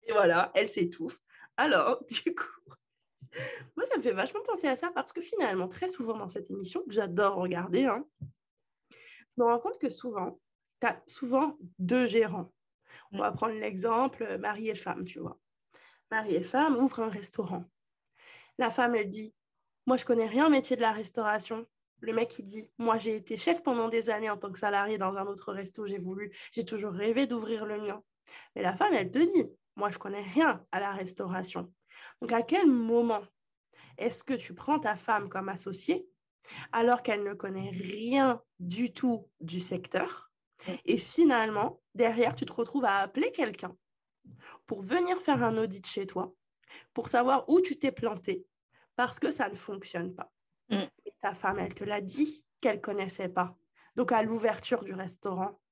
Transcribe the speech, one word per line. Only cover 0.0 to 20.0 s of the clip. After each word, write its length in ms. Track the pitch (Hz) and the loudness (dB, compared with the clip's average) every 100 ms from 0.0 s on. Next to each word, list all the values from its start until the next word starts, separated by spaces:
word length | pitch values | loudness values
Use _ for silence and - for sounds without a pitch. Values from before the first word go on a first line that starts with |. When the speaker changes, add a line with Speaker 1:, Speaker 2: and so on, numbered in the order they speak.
| - | 2
Speaker 1:
Et 40 | |
voilà, 380 | 427 185 170 180 | 6 6 6 4
elle 140 | - - | 2 2
s'étouffe. 500 | - 170 - 165 - _ - - - | 2 0 -2 -8 -8 _ -20 -10 0
Alors, 460 | 302 190 151 466 | 4 6 4 0
<laughs> 40 | - | -2
du 260 | 233 - | -4 -2
coup, 400 | 349 - - - - _ _ _ _ - 494 523 494 - - | -4 -8 -12 -20 -20 _ _ _ _ -16 -10 -10 -10 -12 -6
moi, 80 | 508 | -2
ça 60 | 453 | 0
me 40 | |
fait 100 | 247 | 2
vachement 280 | 196 262 415 480 | 0 -2 -4 -4
penser 220 | 381 311 | -2 0
à 80 | 262 | 0
ça 140 | 349 | -2
parce 180 | 349 262 | -4 -6
que 80 | - | -8
finalement, 480 | 339 440 254 190 185 | -6 -2 0 0 -4
très 200 | - 370 | -4 -6
souvent 280 | 370 226 214 | -4 -6 -6
dans 120 | 196 | -6
cette 220 | 202 196 | -8 -8
émission, 320 | 190 185 339 359 | -8 -6 -6 -2
que 60 | |
j'adore 440 | 208 202 175 202 190 | -2 0 2 2 2
regarder, 480 | 180 175 180 180 | -2 -2 0 2
hein, 220 | 269 214 302 _ - _ _ _ _ _ _ | 2 0 -4 _ -16 _ _ _ _ _ _
je 500 | - - - _ - | -20 -20 -20 _ 2
me 20 | |
rends 140 | 233 240 | 4 4
compte 200 | 370 480 | 0 -2
que 120 | 269 | -4
souvent, 500 | - 254 208 180 175 _ _ _ _ | -4 -6 -4 -6 -8 _ _ _ _
t'as 160 | 233 - - | -2 -2 -6
souvent 520 | - 247 262 208 - - - | -6 2 4 2 -2 -16 -6
deux 280 | 180 254 240 | 2 4 6
gérants. 460 | 220 214 196 180 _ _ _ _ - - | 4 4 0 -8 _ _ _ _ -20 -12
On 60 | 196 | -2
va 120 | 208 | -2
Speaker 2:
Mm. 40 | |
Speaker 1:
prendre 200 | 185 220 | 0 -2
l'exemple, 680 | 220 214 190 226 226 262 - | -2 -4 -2 0 2 2 -2
euh, 160 | 220 190 | -6 -4
mari 300 | 196 208 220 | -4 -4 -4
et 40 | |
femme, 300 | 208 - - | -4 -6 -6
tu 140 | 180 - | -8 -8
vois. 200 | 170 - _ _ _ - - _ _ | -12 -12 _ _ _ -20 -20 _ _
Mari 260 | 220 214 165 | -4 0 -2
et 60 | |
femme 340 | 180 254 302 247 | 0 2 4 4
ouvrent 240 | 262 - | 2 2
un 80 | 220 | -4
restaurant. 540 | 208 190 - 185 180 175 _ _ _ _ _ - - - - | -4 -8 -6 -4 -6 -8 _ _ _ _ _ -20 -20 -18 -2
La 120 | 240 | 0
femme, 240 | - 240 | 4 2
elle 160 | 233 208 | 2 0
dit, « 240 | 208 214 _ _ _ _ _ - | -6 -10 _ _ _ _ _ 2
Moi, 100 | |
je 80 | 254 | 2